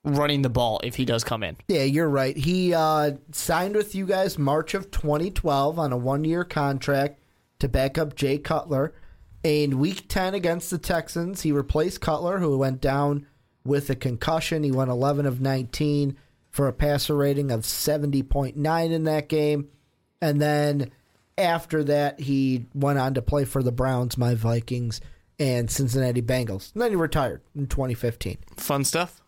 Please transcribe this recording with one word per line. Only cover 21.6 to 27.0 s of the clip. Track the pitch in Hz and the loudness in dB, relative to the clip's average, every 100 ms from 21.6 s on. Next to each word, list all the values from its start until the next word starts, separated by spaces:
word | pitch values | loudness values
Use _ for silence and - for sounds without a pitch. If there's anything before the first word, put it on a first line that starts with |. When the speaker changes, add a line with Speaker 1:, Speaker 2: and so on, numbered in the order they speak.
| - 156 | 0 -2
Speaker 2:
that, | 143 147 143 - | 2 2 2 -2
he | 139 139 135 127 117 | -2 2 2 0 -4
went | 139 139 139 | -2 2 2
on | 131 | 2
to | 135 | 0
play | - 147 131 | 0 0 0
for | 143 | 0
the | 127 | 0
Browns, | 120 131 127 123 127 | 0 0 0 -2 0
my | 123 | 0
Vikings, | 120 113 117 - 123 120 110 - - _ - | 2 2 0 -2 -4 -4 -6 -12 -20 _ -2
and | 139 123 117 | 0 0 0
Cincinnati | - 135 135 127 123 | 0 0 2 2 0
Bengals. | 117 127 113 98 - | 0 0 0 -6 -8
And | 214 | -2
then | 240 | 0
he | |
retired | 190 | 2